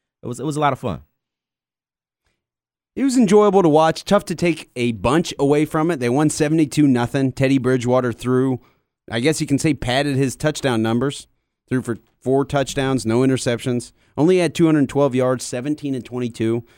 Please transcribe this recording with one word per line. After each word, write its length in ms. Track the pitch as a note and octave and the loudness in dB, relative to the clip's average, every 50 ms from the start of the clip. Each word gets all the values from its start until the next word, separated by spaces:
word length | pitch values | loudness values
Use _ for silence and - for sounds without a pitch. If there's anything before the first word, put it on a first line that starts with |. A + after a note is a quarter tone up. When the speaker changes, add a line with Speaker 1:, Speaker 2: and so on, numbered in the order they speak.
| _ _ _ _ | _ _ _ _
Speaker 1:
it 40 | - | -14
was, 140 | A#2+ A#2+ B2+ | -12 -10 -8
it 40 | B2 | -6
was 140 | D#3 C#3 D3+ | -6 -4 -2
a 20 | |
lot 140 | D3 C#3+ B2+ | -2 -2 -2
of 40 | - | -2
fun. 220 | C3 A2 E2 - - _ _ _ _ _ _ _ _ _ _ _ _ _ _ _ _ _ _ _ _ _ _ _ _ _ _ _ _ _ _ _ _ _ _ _ _ _ _ | -6 -8 -8 -8 -12 _ _ _ _ _ _ _ _ _ _ _ _ _ _ _ _ _ _ _ _ _ _ _ _ _ _ _ _ _ _ _ _ _ _ _ _ _ _
Speaker 2:
It 80 | G#3 | -4
was 140 | C4 C#4 A#3+ | -2 0 2
enjoyable 460 | C4 A#3 E3 G#3+ G#3 G#3 G#3 F#3 G3 | 2 4 6 6 6 6 6 4 4
to 60 | F3 D#3+ | 4 4
watch. 340 | D3 D#3 D#3+ D#3+ D#3+ - - | 4 4 4 2 0 -2 -2
Tough 220 | - G3 G3+ G3+ | 0 0 0 0
to 80 | - F3 | -2 -4
take 360 | - E3+ F3 D#3 - - - - | -2 -2 -2 -2 -2 -8 -12 -6
a 160 | B2+ A#2+ B2 | -4 -2 -2
bunch 400 | A2+ G2 F2+ A#2+ C#3 E3+ - - - - | -2 -2 0 0 2 0 0 -2 -4 -2
away 260 | C#3+ C#3 D3 D3 D3+ | 0 2 2 2 0
from 260 | D3 - D#3+ D#3 F3 | 0 -2 -2 -2 -2
it. 100 | E3+ B2 | -2 -2
They 100 | B2 A#2+ | -2 0
won 180 | B2 D3 D#3+ - | 0 2 2 0
seventy-two 580 | - - D#3 D3 D#3+ E3 D#3 D3 - D3+ D3+ | 0 0 0 0 2 0 0 0 2 2 4
nothing. 460 | C#3 B2 A#2+ A#2+ A#2+ - C#3 C3+ C3 | 4 4 2 0 -2 -2 -2 -2 -2
Teddy 240 | - - C3+ C3 C#3 | 0 0 0 2 2
Bridgewater 560 | C3+ B2+ B2+ C3 B2+ A2+ B2 B2 B2+ B2 A#2+ | 2 2 0 0 0 0 0 0 2 0 -2
threw, 480 | A2 - A#2 B2 B2+ B2+ C3 C3+ C3 A#2 - _ _ _ _ _ _ _ _ - | -4 -4 -4 -2 0 0 0 0 -2 -6 -8 _ _ _ _ _ _ _ _ -8
I 100 | A2 A#2 | -6 -2
guess 200 | B2 D#3 D3+ - | 0 0 0 -2
you 60 | D#3 | -2
can 120 | - C#3+ C3 | -2 -2 0
say, 140 | - D#3+ | 0 0
padded 440 | C3+ - - A#2+ A#2+ C#3 D3 C#3+ C3+ | -2 -2 -2 -2 0 0 0 0 0
his 200 | C3 C#3 B2+ - | -2 -2 -2 -2
touchdown 460 | - D3+ D#3 D3 - - C3+ A#2+ A2 | -4 -4 -4 -2 -2 -2 -2 0 0
numbers. 460 | A2 A2+ A#2 A#2+ C3+ C#3+ C#3 - - _ _ _ _ _ _ _ _ | 0 0 0 0 -2 -2 -4 -8 -14 _ _ _ _ _ _ _ _
Threw 140 | - C3 B2 | -6 -6 -4
for 160 | A2 A#2+ A2 - _ _ _ _ | -4 -6 -8 -8 _ _ _ _
four 240 | - B2+ C3 C3+ C#3 | -2 0 0 0 0
touchdowns, 640 | C#3 C#3+ C#3+ C3+ - - C#3+ C3+ C3+ C3 B2 G#2 | 0 -2 -2 -2 -2 -2 -4 -2 -2 -2 -2 -2
no 140 | A2 A2+ B2 | 0 2 2
interceptions. 720 | C3+ C3 C3 B2 - B2+ A#2+ A2+ - C3 B2 A#2+ - - _ _ _ _ _ - | 2 2 0 0 0 -2 -2 -2 -2 -4 -4 -4 -6 -10 _ _ _ _ _ 0
Only 180 | D3 F3+ F#3 F3+ | 2 4 4 2
had 160 | E3+ D3+ - | 2 0 0
two 120 | - E3 | 2 2
hundred 240 | D#3+ D#3 D3+ C3+ - | 4 4 2 2 0
twelve 240 | - C#3 C#3+ C3+ A#2+ | 0 0 0 2 2
yards, 300 | B2+ B2+ B2+ C3 A#2+ - | 0 0 0 -2 -2 -6
seventeen 500 | - C3 B2 B2 C#3 D3+ D3+ D3+ C#3 C3+ | -8 -8 -6 -6 -6 -6 -6 -6 -6 -8
and 100 | B2 - | -8 -8
twenty-two. 580 | - B2 B2 B2 A#2 A#2+ - A2 A2+ A#2 A#2 - _ _ | -8 -8 -6 -6 -6 -4 -4 -2 -2 -2 -2 -6 _ _